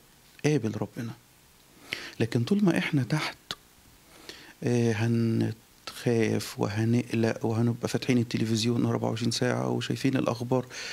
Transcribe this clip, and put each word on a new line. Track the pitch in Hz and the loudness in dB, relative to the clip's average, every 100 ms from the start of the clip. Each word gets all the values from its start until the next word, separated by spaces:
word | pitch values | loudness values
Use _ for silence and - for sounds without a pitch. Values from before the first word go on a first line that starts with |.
| - - - - | -18 -20 -20 -4
قابل | 151 147 110 104 | 0 0 -2 -4
ربنا، | 104 - 117 - - - - - - - - - - - | -8 -8 -12 -12 -20 -20 -20 -20 -20 -18 -12 -12 -8 -4
لكن | 117 123 | 0 2
طول | 120 202 | 2 4
ما | 202 - | 4 4
احنا | - 143 | 2 0
تحت، | 120 156 - - - - - - - - - - - - - - | 0 -2 -4 -8 -12 -14 -14 -20 -20 -20 -20 -20 -20 -20 -20 -6
آه، | 123 120 117 | 0 2 2
هنتخاف | 107 117 117 113 113 110 - - - - - 123 117 107 110 - - | 2 2 2 2 2 0 -4 -14 -20 -16 -4 0 2 2 0 -2 -4
وهنقلق | 117 104 113 120 117 117 113 - 117 | -2 0 2 2 0 0 0 0 -2
وهنبقى | 113 120 120 110 | 0 0 0 -2
فاتحين | 120 - 123 | -2 2 0
التلفزيون | 117 117 110 110 117 120 120 | 2 0 0 0 0 2 2
أربعة | 117 117 | 2 0
وعشرين | 113 117 | 0 -2
ساعة | - 123 120 127 | 0 0 0 0
وشايفين | 120 120 120 135 131 | -2 -2 -2 0 0
الأخبار. | - 117 120 127 - - - | 0 -2 0 -2 -2 -10 -12